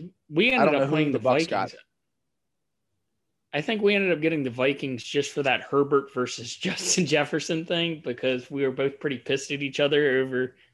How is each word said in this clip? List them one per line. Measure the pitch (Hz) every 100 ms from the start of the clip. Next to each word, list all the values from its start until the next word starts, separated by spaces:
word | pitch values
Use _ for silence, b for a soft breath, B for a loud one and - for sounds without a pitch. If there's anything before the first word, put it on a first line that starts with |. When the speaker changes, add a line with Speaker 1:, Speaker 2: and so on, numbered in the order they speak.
| 175 _ -
Speaker 1:
we | 156 233
Speaker 2:
I | 156
Speaker 1:
ended | 143
Speaker 2:
don't | 147
Speaker 1:
up |
Speaker 2:
know | 139
who |
Speaker 1:
playing | 151 151
Speaker 2:
the | 127
Speaker 1:
the | 120
Speaker 2:
Bucs | 131 160
got. | 104 95
Speaker 1:
Vikings. | - - _ _ _ _ _ _ _ _ _ _ _ _ _ _ _ _
I | 143
think | 156 220
we | 202 202
ended | 190
up | 160
getting | 156 160
the | 131
Vikings | 120 131 139 139 123
just | - 143 139
for | -
that | 139 117
Herbert | - 139 143 143 139
versus | 131 123 - 120 -
<laughs> | - - 180 -
Justin | 156
Jefferson | 151 143 160 - 165 170
thing, | 170 170 156 156
because | 120 131 127 123
we | 143
were | 139
both | 127 139 139
pretty | 156 127
pissed | - 135 -
at | 143
each | 143 131
other | 143 147 147 131
over | 131 127 127 - b